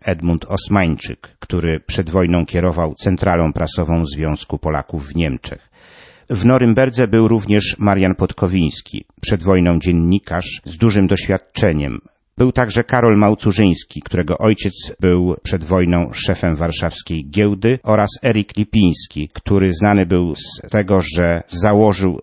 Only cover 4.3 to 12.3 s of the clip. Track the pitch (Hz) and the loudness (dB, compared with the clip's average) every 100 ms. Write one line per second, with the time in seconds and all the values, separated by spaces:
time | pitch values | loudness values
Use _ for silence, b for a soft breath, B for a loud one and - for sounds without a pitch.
4.3 | 76 - 78 80 76 - 80 71 85 78 | -4 -6 -6 -4 -4 -4 -10 -6 -4 -4
5.3 | 62 - - _ B B B B B B | -4 -10 -16 _ B B B B B B
6.3 | 107 113 131 120 113 131 120 117 113 110 | 0 2 4 4 4 2 2 2 4 4
7.3 | 113 101 104 - - 104 98 95 92 92 | 2 0 0 0 -2 0 2 2 0 -4
8.3 | - 90 92 78 - - - - _ - | -2 -2 0 -2 -4 -12 -16 -16 _ -4
9.3 | 98 90 92 87 82 85 85 85 98 - | -2 2 4 4 2 2 2 2 0 -2
10.3 | 85 - - - 80 113 101 92 95 - | -8 -8 -12 -12 0 2 4 2 0 0
11.3 | 92 _ - 104 78 71 55 - _ _ | -4 _ -2 0 0 -4 -8 -14 _ _